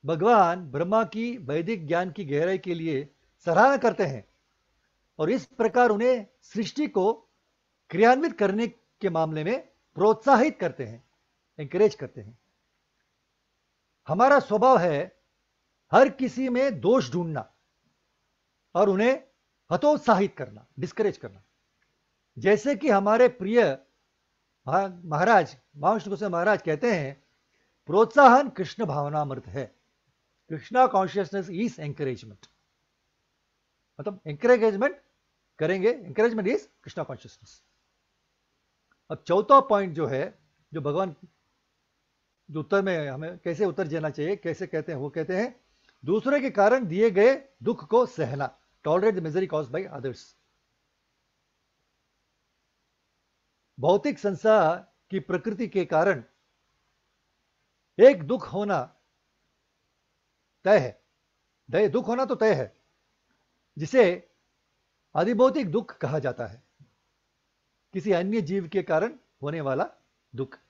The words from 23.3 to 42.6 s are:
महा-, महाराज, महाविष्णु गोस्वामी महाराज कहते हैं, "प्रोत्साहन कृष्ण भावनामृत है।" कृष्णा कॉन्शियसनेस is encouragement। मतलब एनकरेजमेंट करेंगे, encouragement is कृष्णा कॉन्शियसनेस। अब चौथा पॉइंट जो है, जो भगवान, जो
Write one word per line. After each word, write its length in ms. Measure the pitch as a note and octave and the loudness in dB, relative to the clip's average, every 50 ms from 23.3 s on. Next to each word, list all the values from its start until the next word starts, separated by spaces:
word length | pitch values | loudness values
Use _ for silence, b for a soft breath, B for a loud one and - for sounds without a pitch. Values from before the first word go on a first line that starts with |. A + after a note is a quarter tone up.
| B3 - F#3+ G3 A3+ A#3+ A3 D#3+ C3+ C3+ _ _ _ _ _ _ _ _ _ _ _ _ _ _ _ _ _ C3+ | 2 -2 -6 0 2 2 2 2 0 -4 _ _ _ _ _ _ _ _ _ _ _ _ _ _ _ _ _ -2
महा-, 360 | D3 F#3 G3 F#3+ F3+ F3 F3 | -2 -2 -2 -2 -8 -14 -10
महाराज, 520 | E3+ D3+ C#3+ F3+ G#3 A#3 G3 D#3+ - - _ _ _ _ | -6 -2 0 2 4 4 4 4 2 -8 _ _ _ _
महाविष्णु 340 | D3 C#3+ F3 A3 A3 - G3+ | -4 -2 -2 -2 -2 -4 -8
गोस्वामी 220 | G3 D#3 G#3 G3+ | -8 -6 -6 -4
महाराज 300 | F3 E3+ F3 G#3 G#3 F3+ | -4 -2 0 0 0 0
कहते 300 | - E3 D3+ D3 - A#3+ | 0 -4 -4 -2 0 -2
हैं, 320 | G#3+ E3+ C#3+ C3+ C#3 _ _ _ _ _ _ _ _ _ _ _ _ _ _ | -2 -2 -4 -8 -10 _ _ _ _ _ _ _ _ _ _ _ _ _ _
"प्रोत्साहन 640 | - D#3 G3+ A3+ A3 - C#4+ C#4+ C4 B3 C4+ D4 B3 | -2 2 2 2 4 6 8 8 10 8 8 4 0
कृष्ण 360 | - - F#3 - - - A3+ | -6 -8 -8 -8 -6 -8 -6
भावनामृत 600 | E3 C3+ D3 C#3+ C#3+ D3+ D#3 D3+ C#3 C3+ B2 - | -4 -4 -4 -6 -4 -4 -4 -4 -4 -8 -12 -12
है।" 340 | - F2 C#3 C3 G#2 _ _ _ _ _ _ _ _ _ _ _ _ _ _ _ _ | -12 -10 -10 -10 -10 _ _ _ _ _ _ _ _ _ _ _ _ _ _ _ _
कृष्णा 360 | D#3+ D3+ - - A3 B3+ C4 | -12 -12 -12 -4 2 2 2
कॉन्शियसनेस 600 | B3+ B3+ G3 F#3+ F3 D3+ G3+ F#3+ D3+ - G3 F3+ | 4 4 0 0 0 -2 -4 -4 -4 -6 -8 -8
is 320 | F3+ F3+ E3+ A3+ A#3 - - | -6 -6 -4 -4 -4 -6 -8
encouragement। 720 | D#3 D3 C#3 D3 D3 C3+ B2+ - - A2 G#2+ _ - _ _ _ _ _ _ _ _ _ _ _ _ _ _ _ _ _ _ _ _ _ _ _ _ _ _ _ _ _ _ - | -10 -10 -8 -6 -6 -6 -6 -8 -14 -20 -20 _ -20 _ _ _ _ _ _ _ _ _ _ _ _ _ _ _ _ _ _ _ _ _ _ _ _ _ _ _ _ _ _ -10
मतलब 200 | C#3+ G#3 G3 F#3 _ | -10 -10 -10 -10 _
एनकरेजमेंट 760 | D#3 D3 D3 - A#3+ B3 A#3 A3 A3 G3 G3 A#3+ C#4+ F#4 - _ _ _ _ _ _ _ _ _ _ _ - | -14 -12 -2 4 4 4 4 4 0 0 0 -2 -2 -4 -6 _ _ _ _ _ _ _ _ _ _ _ -6
करेंगे, 340 | D3+ D#3+ F#3 F#3+ F3+ A3+ | -4 -2 -2 0 0 0
encouragement 560 | A#3+ C#4 G3 - - G#3+ A3 A#3+ A3+ A3 F#3+ F#3+ | 0 -2 -10 -10 -2 0 0 0 0 -2 -2 -2
is 200 | C4+ G#4 - _ _ _ _ | -2 -2 -4 _ _ _ _
कृष्णा 200 | - - - D3+ | -16 -10 -10 -10
कॉन्शियसनेस। 600 | - C3 A2 - A2 - _ - - - _ _ _ _ _ _ _ _ _ _ _ _ _ _ _ _ _ _ _ _ _ _ _ _ _ _ _ _ _ _ _ | -10 -10 -16 -16 -20 -20 _ -20 -20 -20 _ _ _ _ _ _ _ _ _ _ _ _ _ _ _ _ _ _ _ _ _ _ _ _ _ _ _ _ _ _ _
अब 140 | D3+ - _ | -14 -14 _
चौथा 340 | - E3+ G3 G#3 - C#4 C4+ | 0 0 0 4 6 6 6
पॉइंट 340 | C4 C4 G#3+ G3+ G3 F#3 D3+ | 6 6 0 0 0 -2 -4
जो 120 | D#3 D#3 | -4 -4
है, 320 | C#3 C#3 C3 D3+ G3+ - _ _ _ _ _ _ _ | -2 -2 -4 -4 -6 -8 _ _ _ _ _ _ _
जो 80 | - D#3+ | -12 -8
भगवान, 360 | C3+ D3 C#3+ F3 F#3+ F#3 D3 _ - - _ _ _ _ _ _ _ _ _ _ _ _ _ _ _ _ _ _ _ _ _ _ _ - | -6 -4 -4 -4 -4 -6 -8 _ -20 -20 _ _ _ _ _ _ _ _ _ _ _ _ _ _ _ _ _ _ _ _ _ _ _ -12
जो 100 | C#3+ D#3 | -10 -10